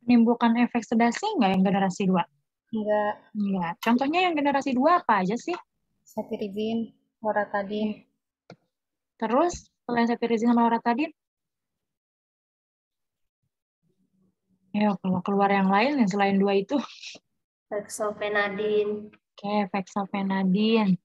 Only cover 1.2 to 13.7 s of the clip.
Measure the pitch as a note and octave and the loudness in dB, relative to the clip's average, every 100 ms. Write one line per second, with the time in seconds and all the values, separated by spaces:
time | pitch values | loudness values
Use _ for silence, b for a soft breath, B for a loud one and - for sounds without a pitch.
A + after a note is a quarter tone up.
1.2 | G#4 G#4+ G3 F#3+ F#3+ G3 F#3+ F3+ F#3+ F#3 | -4 0 2 4 2 2 0 0 0 0
2.2 | - _ _ _ _ A3 G#3 G#3 G#3 G#3 | -2 _ _ _ _ -8 -2 0 0 -4
3.2 | - G#3+ G3+ F#3+ E3+ F3 - A#3+ C#4 E4 | -10 -6 -2 -2 -4 -4 0 0 2 0
4.2 | F#4 D#4 C#4+ C#4 C4+ B3 C#4+ F4 F4 G#3 | 0 0 0 0 -2 0 2 2 2 0
5.2 | F#3 A#3 - F4 - _ _ _ _ - | 0 -4 -6 -10 -12 _ _ _ _ -12
6.2 | G#3+ A3 G#3 G3 G#3+ A3+ A3+ _ _ _ | -10 -8 -8 -6 -4 -4 -6 _ _ _
7.2 | A3 G#3 G3+ G#3 G3 G#3+ G#3+ G#3 _ _ | -4 -2 -2 -4 -6 -4 -6 -6 _ _
8.2 | _ _ _ - _ _ _ _ _ _ | _ _ _ -20 _ _ _ _ _ _
9.2 | A3+ A#3+ F4 F4 - _ - A#3+ A#3 A#3+ | -2 2 0 -2 -16 _ -6 -2 0 0
10.2 | A#3 A3+ A#3 A#3 A#3 A3+ A#3 A3+ D#4+ - | -2 0 2 4 2 2 -2 -2 -4 -6
11.2 | _ _ _ _ _ _ _ _ _ _ | _ _ _ _ _ _ _ _ _ _
12.2 | _ _ _ _ _ _ _ _ _ _ | _ _ _ _ _ _ _ _ _ _
13.2 | _ _ _ _ _ | _ _ _ _ _